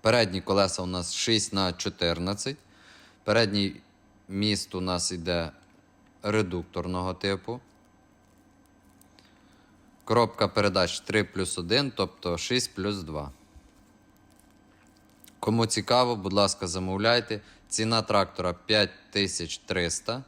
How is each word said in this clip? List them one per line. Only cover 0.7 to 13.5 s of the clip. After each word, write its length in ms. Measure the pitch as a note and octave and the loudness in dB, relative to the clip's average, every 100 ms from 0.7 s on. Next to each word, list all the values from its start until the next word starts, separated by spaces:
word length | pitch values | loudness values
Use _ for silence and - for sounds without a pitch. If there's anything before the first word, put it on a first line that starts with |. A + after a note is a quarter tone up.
| - | 0
у 40 | |
нас 280 | F2+ F2+ F2 | -4 -4 -6
шість 400 | - - A2 - | -4 0 0 0
на 200 | G2 F#2+ | 0 -2
чотирнадцять. 840 | F2 G2+ - E2+ E2 F2+ G#2 C3+ C#3 _ - - - - _ | -2 -8 -2 -2 0 -2 -4 -6 -8 _ -20 -20 -20 -20 _
Передній 520 | - A2 G#2+ G2+ G2 - _ _ _ _ - | 0 2 2 0 -2 -6 _ _ _ _ -8
міст 480 | G2 G#2+ G2+ - | -2 0 -2 -4
у 60 | F#2 | -6
нас 300 | F#2 F2+ - | -2 -2 -2
іде 400 | F2+ E2+ F2 D#2+ - _ _ _ _ _ _ | -4 -2 -2 -4 -10 _ _ _ _ _ _
редукторного 880 | G#2 G#2+ F#2+ F2 E2 F2 F2+ F#2 F#2 | 0 0 0 -4 -6 -6 -4 -4 -4
типу. 460 | F2+ G2 F#2+ - B2 _ _ _ _ _ _ _ _ _ _ _ _ _ _ _ - - _ _ _ _ _ _ _ | -2 -2 -2 -6 -12 _ _ _ _ _ _ _ _ _ _ _ _ _ _ _ -20 -20 _ _ _ _ _ _ _
Коробка 440 | - A2+ A2+ - G2+ | 2 4 4 2 0
передач 520 | A2 G2+ F#2+ F2 - | 2 2 2 0 -2
три 240 | - A2 | 0 0
плюс 340 | G2 F#2+ F#2 - | 0 -4 -4 -4
один, 340 | E2+ A#2+ C#3+ | 0 0 0
тобто 420 | - F#2+ - F2 E2+ | -2 -4 -2 -4 -4
шість 380 | - B2 - | -2 -2 -2
плюс 220 | - G2 G2+ | -4 -4 -4
два. 340 | D#2+ D2+ C#2+ - _ | -8 -8 -10 -14 _